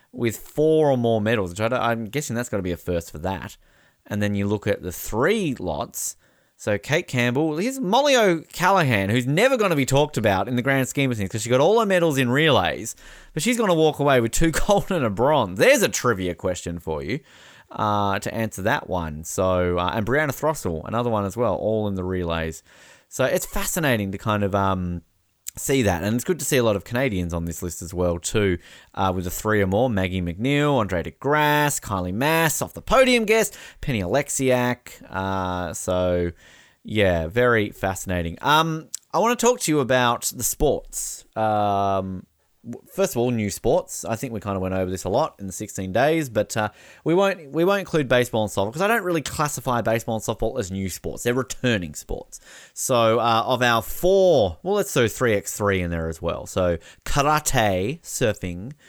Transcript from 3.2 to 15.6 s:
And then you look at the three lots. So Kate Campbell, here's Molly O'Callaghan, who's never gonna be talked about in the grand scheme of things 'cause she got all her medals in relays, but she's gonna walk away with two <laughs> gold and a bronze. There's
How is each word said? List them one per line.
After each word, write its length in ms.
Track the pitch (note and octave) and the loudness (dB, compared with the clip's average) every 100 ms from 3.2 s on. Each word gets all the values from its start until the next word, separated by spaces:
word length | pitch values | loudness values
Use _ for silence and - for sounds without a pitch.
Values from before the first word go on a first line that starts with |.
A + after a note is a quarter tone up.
| F2 F#2+ - - _ _ _ _ - | -6 -6 -10 -18 _ _ _ _ -8
And 160 | G#2 | -2
then 140 | G#2 G2+ | -2 0
you 100 | G2+ | 0
look 200 | G#2 G#2+ | 0 0
at 160 | - | -2
the 80 | F2+ | -4
three 640 | - - G#2+ C#3+ A3 F3+ B2 | -10 -6 0 2 2 -2 -4
lots. 560 | F2+ D2 A#2 - - - _ _ _ _ | -6 -6 -6 -8 -10 -12 _ _ _ _
So 180 | - G2+ | -4 -4
Kate 280 | - D3 - | 0 -2 -2
Campbell, 500 | B2+ A#2+ B2 D#3+ D3+ | 0 0 0 0 -2
here's 220 | A3 C4+ | -4 -4
Molly 360 | G3 A#3 D4 C4 | 2 4 6 6
O'Callaghan, 920 | G#3 E3+ - - F3+ G3 D3+ A2 F#2+ | 4 2 -2 -2 2 4 4 2 2
who's 180 | A#2+ B2 | 0 2
never 300 | D3+ B3 C4 | 2 2 2
gonna 180 | G#3 D3+ | 2 2
be 100 | C3 | 2
talked 320 | C3+ D3 - | 2 2 2
about 300 | G#2+ F#2+ G2 | 2 2 2
in 80 | B2 | 0
the 60 | |
grand 240 | B2 C3+ C3 | 0 0 0
scheme 240 | - C3+ | -2 -2
of 60 | A#2 | -2
things 120 | F#2+ | -4
'cause 120 | A2+ | -4
she 80 | A2 | 0
got 100 | B2+ | 4
all 200 | D3+ A3 | 4 4
her 60 | A3 | 4
medals 320 | F#3 E3 C3+ | 2 2 2
in 120 | B2+ | 2
relays, 640 | C3 D#3+ A#2 F2 B1+ A2 - - - - | 2 4 4 2 -2 -8 -12 -18 -20 -12
but 100 | - | -4
she's 140 | F3+ B3 | -2 0
gonna 180 | A3 E3+ | 2 4
walk 240 | D#3 D3 | 4 2
away 220 | C#3+ C3 | 4 4
with 100 | A#2 | 4
two 200 | - E3 | 2 2
<laughs> 160 | - - | 2 4
gold 220 | D#3 C#3+ | 4 2
and 140 | F#3 | 0
a 60 | B2 | 0
bronze. 500 | G2 B2+ D3+ G#2 | 2 2 4 0
There's 220 | F#2+ | 2